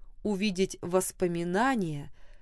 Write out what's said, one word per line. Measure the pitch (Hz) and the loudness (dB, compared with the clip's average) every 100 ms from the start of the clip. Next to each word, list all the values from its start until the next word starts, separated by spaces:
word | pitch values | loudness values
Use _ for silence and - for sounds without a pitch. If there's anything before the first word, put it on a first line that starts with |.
| - - | -16 -6
увидеть | 214 196 208 180 190 - | -2 0 2 2 0 0
воспоминания, | 175 185 185 - 180 170 170 180 262 254 175 147 143 - - - | 0 2 2 0 0 0 0 2 4 2 0 -4 -8 -12 -16 -16